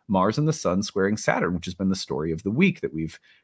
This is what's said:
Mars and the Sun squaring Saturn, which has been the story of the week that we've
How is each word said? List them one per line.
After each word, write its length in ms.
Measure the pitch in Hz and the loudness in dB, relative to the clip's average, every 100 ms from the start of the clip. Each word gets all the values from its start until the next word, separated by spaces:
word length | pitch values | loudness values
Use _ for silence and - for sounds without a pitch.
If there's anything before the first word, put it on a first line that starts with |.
| - | 0
Mars 300 | 95 95 110 | 2 4 2
and 100 | 151 | 0
the 40 | |
Sun 300 | 156 92 90 | 0 0 0
squaring 340 | 104 - 95 107 | 0 0 0 0
Saturn, 380 | - - 87 | 0 0 0
which 120 | 87 92 | -2 -6
has 80 | |
been 160 | 90 95 | -4 -2
the 40 | |
story 380 | 92 - 67 80 | -2 -2 -4 -2
of 100 | 80 | -4
the 80 | 98 | -2
week 300 | 117 190 - | 2 2 2
that 140 | - | -4
we've 260 | 78 80 - _ _ | -4 -6 -8 _ _